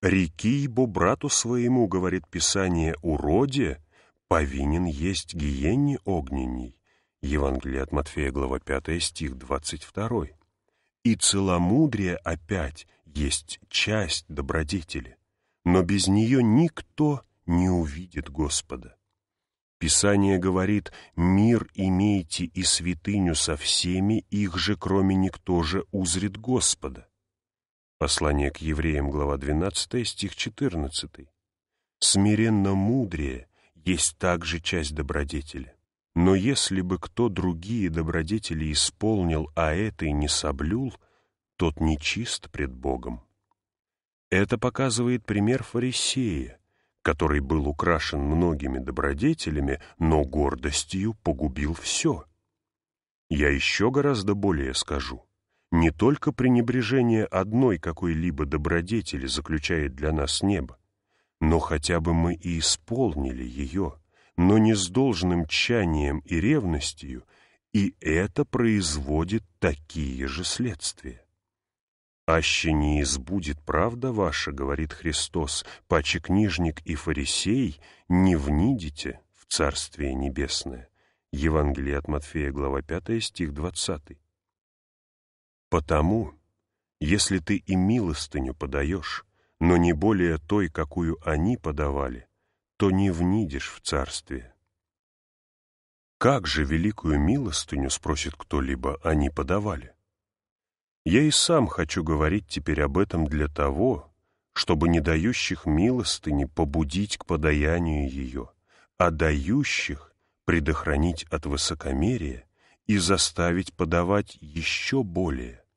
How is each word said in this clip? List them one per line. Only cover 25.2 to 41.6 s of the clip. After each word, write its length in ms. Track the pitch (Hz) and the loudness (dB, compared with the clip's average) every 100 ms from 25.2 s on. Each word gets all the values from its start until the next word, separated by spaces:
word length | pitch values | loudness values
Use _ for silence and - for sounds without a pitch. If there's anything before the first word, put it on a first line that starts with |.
| 95 - - 87 | 0 -2 -2 0
же, 200 | 78 92 - | 0 -2 -4
узрит 460 | 101 92 87 101 101 | -4 -2 -2 -2 -6
Господа". 720 | 113 127 - - - 65 - _ _ _ _ _ _ _ _ _ | -2 0 0 -2 -6 -12 -20 _ _ _ _ _ _ _ _ _
Послание 540 | 76 - 76 73 71 | -2 0 2 2 0
к 60 | 69 | -2
евреям, 520 | 78 76 78 73 69 | -4 -2 0 0 0
глава 280 | 71 71 71 | -2 -2 -2
двенадцатая, 680 | 67 73 92 - - 123 | -2 0 0 -4 -4 -4
стих 320 | 113 - 98 - | -4 -6 -8 -6
четырнадцатый. 960 | - 107 139 87 69 - 82 - 69 _ _ _ _ _ _ _ | -8 -4 -4 -2 -6 -6 -10 -14 -20 _ _ _ _ _ _ _
Смиренно 760 | - 101 101 104 113 107 98 | 2 4 4 4 4 4 2
мудрее 760 | 98 98 131 110 82 71 64 - _ _ | 2 2 2 0 -2 -4 -6 -14 _ _
есть 440 | _ 85 90 - - | _ -2 0 0 0
также 420 | 92 87 85 85 | 0 0 -2 -6
часть 340 | - 92 76 | -2 -4 -4
добродетели. 800 | 76 71 73 69 73 71 69 65 _ _ _ _ | -4 -4 -2 -2 -6 -8 -12 -14 _ _ _ _
Но 200 | - 90 | 2 6
если 480 | 95 104 135 - 95 | 6 4 0 0 -2
бы 160 | 90 90 | -2 -4
кто 300 | - - 120 | -6 -2 -2
другие 600 | 92 90 82 90 120 95 | 0 -2 -2 -4 -2 -2
добродетели 840 | 80 80 82 80 110 - 80 78 | -2 -2 -2 -2 -4 -4 -4 -2
исполнил, 800 | 73 - - 107 110 87 80 76 | -2 -2 -2 0 2 2 0 -2
а 200 | - 80 | -2 0
этой 380 | 80 107 - 80 | 0 -4 -4 -2
не 160 | 73 73 | 0 0
соблюл, 680 | - 76 69 76 110 135 - _ _ _ _ _ | -2 -2 -4 -2 -2 -4 -8 _ _ _ _ _
тот 240 | _ | _